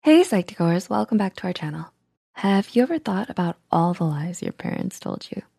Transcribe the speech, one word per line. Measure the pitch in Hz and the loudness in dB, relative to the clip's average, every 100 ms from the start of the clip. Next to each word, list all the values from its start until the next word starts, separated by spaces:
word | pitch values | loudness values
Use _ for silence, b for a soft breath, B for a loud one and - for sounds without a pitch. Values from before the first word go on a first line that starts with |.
Hey, | - 320 | 8 6
Psych-Degoers, | 359 196 175 - 170 170 - | 6 0 -2 0 2 2 0
welcome | 214 214 214 | -4 0 0
back | 190 - | 0 -4
to | |
our | 185 | -8
channel. | 175 156 156 160 _ _ _ _ | -6 -8 -8 -14 _ _ _ _
Have | - 196 196 - 233 | -4 2 2 2 0
you | |
ever | 262 330 | 2 0
thought | 220 190 220 | -2 -4 -4
about | - 170 - _ | -2 -2 -4 _
all | 165 175 | 2 2
the | 180 | 2
lies | 165 147 165 175 | -2 -2 -6 -6
your | - | -8
parents | - - - - - | -8 -8 -6 -6 -8
told | - 50 - | -10 -10 -10
you? | - - | -14 -14